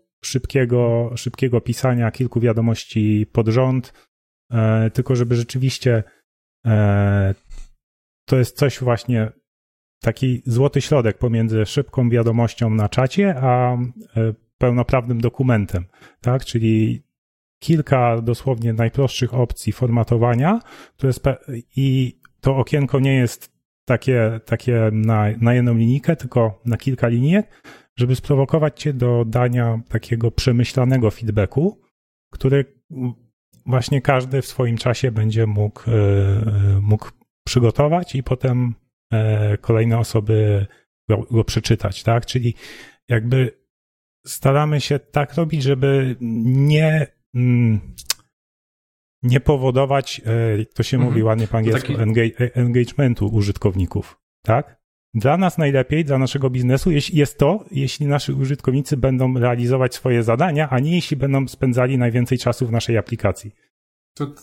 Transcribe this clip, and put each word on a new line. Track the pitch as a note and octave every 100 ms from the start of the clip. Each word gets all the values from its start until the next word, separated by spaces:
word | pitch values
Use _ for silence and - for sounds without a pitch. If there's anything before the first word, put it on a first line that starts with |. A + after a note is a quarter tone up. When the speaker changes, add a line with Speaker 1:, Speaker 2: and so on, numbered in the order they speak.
| _ _
Speaker 1:
szybkiego, | - B2+ - C#3 B2 B2 A#2+ A#2 A#2 A#2
szybkiego | - - C3 A#2
pisania | - A#2 C3 A#2+ A#2
kilku | - B2 -
wiadomości | A#2 A2+ A2+ A2 - A2+ G#2+ G#2+ G#2+
pod | - A2
rząd, | A2+ C3 C3 - - _ _ _ _ _
e, | A#2+ A2 A2 A2
tylko | - B2 B2
żeby | A#2+ A#2+
rzeczywiście, | A#2 C3+ C3 - C3 A#2 G#2 _ _ _ _ _ A2+
e, | G#2+ G#2 G2+ G2+ G2+ F#2+ G2 _ - - _ _ _ _ _ -
to | C3
jest | A#2+ -
coś | C#3+ -
właśnie, | B2 A#2 - A#2+ A2 - _ _ _ _ _ _
taki | - - C3 B2 C3
złoty | A#2 C#3 C#3
środek | - D3+ A2+ -
pomiędzy | B2 A2+ A2 A2 G#2+
szybką | - C3+ - A#2+
wiadomością | A#2 A#2 A2+ A2+ - A#2
na | A2 G#2
czacie, | - C3 - G3+ C#3+
a, | B2+ B2 B2
e, | B2 B2 - - A2+ A2+ A2 _ _
pełnoprawnym | B2+ A#2+ A#2+ C3 A#2+ A#2
dokumentem, | A#2 - B2+ A#2 G2 F#2 F2+ _ - _
tak? | - B2+ -
Czyli | A#2+ A2+ A2 A2 A#2 - _ _ _ _ _
kilka | - E3 - C3+ A#2+ A#2
dosłownie | A#2 A#2+ - A#2+ A#2
najprostszych | A2 A2+ - C3 - B2
opcji | B2 B2 - -
formatowania, | G2+ B2+ A#2 A2 A#2 A#2+ A#2+ D3 A3+ - - - _
które | C3+
spe-, | B2 C#3+ B2+ - A#2 - -
i | C3+ C3 B2 - _ _
to | - C3+
okienko | - D3+ C#3 C#3
nie | C3+ C3+
jest | A#2+ - - _ _ _ -
takie, | B2 - B2+ A2 A2+ -
takie | A#2 - A#2 A2
na, | G#2+ A2 A2 G#2 A2+
na | A#2
jedną | B2 B2 A2+
linijkę, | A2+ C3+ - D#3+
tylko | B2 - A2+ G2+ A#2
na | A2
kilka | - B2+ A#2
linijek, | A#2 C3+ F#3+ G3+ _ - - _ -
żeby | B2 B2+
sprowokować | - C#3 C3+ D#3+ D3+ -
cię | D#3
do | C3+ B2 A#2+ A#2
dania | A#2 B2 B2 A#2 A2+ A#2
takiego | A2 - A#2 A#2
przemyślanego | - - A#2+ B2 - B2+ C3 A2+
feedbacku, | - A#2 G#2+ F#2+ - F3 - _ _ _ _ _
który | - C3 C#3 C3+ _ _ C#3 B2 A#2 _ _ _ _ -
właśnie | B2+ A#2+ C#3+
każdy | B2+ C3+ C3 C3+
w | -
swoim | - B2 A#2
czasie | - A#2 C3+
będzie | A2 G#2+ A2 A2
mógł, | G#2 G#2 - -
e, | A2+ G2+ G2+ G2 G2 G#2+ G#2 G2+ G2
mógł | G#2 G#2+ - - _ _
przygotować | - - A#2 - D3 E3+ F3+ C3+
i |
potem, | B2+ B2+ C3 B2 B2 A2+ _ _ _
e, | A2+ G#2+ G#2+ G#2+ G#2
kolejne | - A2+ A#2 A2+
osoby | A2+ A#2 G#2 A2 G#2+ G2+ G2+ - _ _ -
go, | A2 A2
go | A2+
przeczytać, | G#2+ - - A2+ - -
tak? | - A#2 -
Czyli | C3 A#2+ A2 - - - _ -
jakby | A#2 A#2 C3 B2+ - _ _ _ _ _ _ -
staramy | - - C#3 D3+ D3+
się | - C#3+
tak | - - C#3+
robić, | - E3 D#3+
żeby | C3 C3+ C#3 C3+ C3 B2
nie, | A#2 A2+ A#2 C3 C#3+ D3+ D#3 D#3 D3+ _ _ B2
mm, | B2 B2 A#2+ G#2+ - - - - _ _ _ _ _ _ _ _ _ _
nie | B2 C3
powodować, | - D3 C3 B2+ C#3 C#3 - - A2 A#2 A2+ G#2+
e, | A2
to | -
się | A2+ C3
Speaker 2:
Mhm. | B2
Speaker 1:
mówi | B2
ładnie | A2 A2 A2
po |
Speaker 2:
To | A#2
Speaker 1:
angielsku, | A2 A2+ -
Speaker 2:
taki | A2
Speaker 1:
enga-, | A2+ A2 A2+ -
e, | B2 -
engagementu | A#2+ A#2+ A#2+ - C#3 A#2 A2
użytkowników, | A2 G2+ G2+ G#2 F#2+ F2+ G2+ - - _ _
tak? | - A2+ - _ _ _ _
Dla | A#2 B2+ E3
nas | F#3+ -
najlepiej, | D3 C3+ B2+ D3+ D#3+
dla | C#3
naszego | C3 C#3+ C3+
biznesu | B2+ B2 C3+ -
jeś-, | D3 -
jest | D#3+ C#3 -
to, | C#3+ G#3 -
jeśli | D3+ C3+ - C#3+
nasi | C#3+ -
użytkownicy | C3+ C3+ C#3+ - C3 C#3+ C#3+
będą | C3 C3 B2+
realizować | B2+ A#2+ A#2+ A#2+ C3 B2+ -
swoje | C3 A#2+
zadania, | A2+ A#2 F3+ D3 D#3
a | B2+
nie | C#3+ F3
jeśli | - C#3+
będą | C#3 C#3 C3
spędzali | - C3+ B2 B2+ C3+
najwięcej | A#2+ A#2+ A#2+ B2+
czasu | - A#2 B2
w |
naszej | A2+ - A2+
aplikacji. | - A#2 A#2+ G#2+ G#2 - _ _ _ _ _
Speaker 2:
To | - C#3+
t-, | -